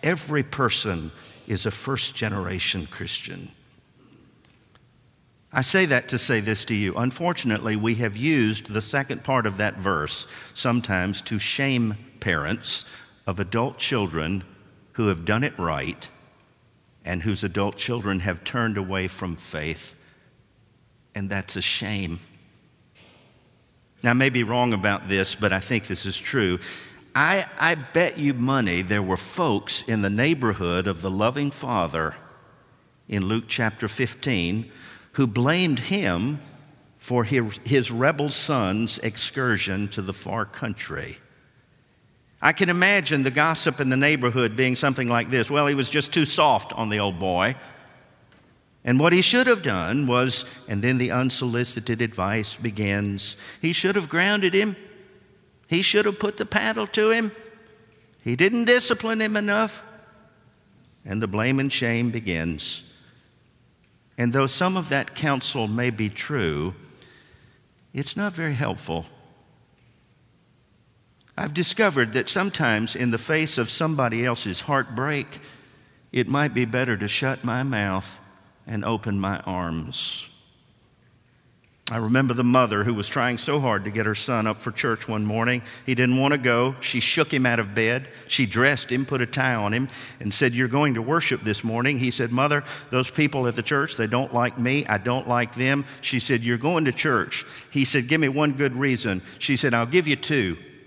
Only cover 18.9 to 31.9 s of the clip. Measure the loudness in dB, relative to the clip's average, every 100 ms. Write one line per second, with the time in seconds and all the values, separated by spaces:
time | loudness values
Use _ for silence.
18.9 | -4 -4 -6 -8 -8 -8 -8 -6 -8 -12
19.9 | -20 -20 _ _ _ _ _ _ _ _
20.9 | _ _ -8 -4 -4 -4 -4 -2 -2 -4
21.9 | -4 -4 -8 -12 -20 _ _ _ _ _
22.9 | _ -20 -20 -20 _ _ _ _ _ _
23.9 | _ 2 6 4 4 2 4 4 4 2
24.9 | 2 2 2 2 2 2 2 0 -2 -2
25.9 | -6 -4 -6 -2 2 2 2 -4 -14 -16
26.9 | -20 -4 2 4 2 0 0 0 0 0
27.9 | 2 2 2 0 2 2 2 2 0 0
28.9 | 0 2 -2 -2 -2 0 0 0 -4 0
29.9 | 0 0 2 2 2 0 0 0 0 0
30.9 | -2 -4 0 0 0 -4 -4 -2 0 0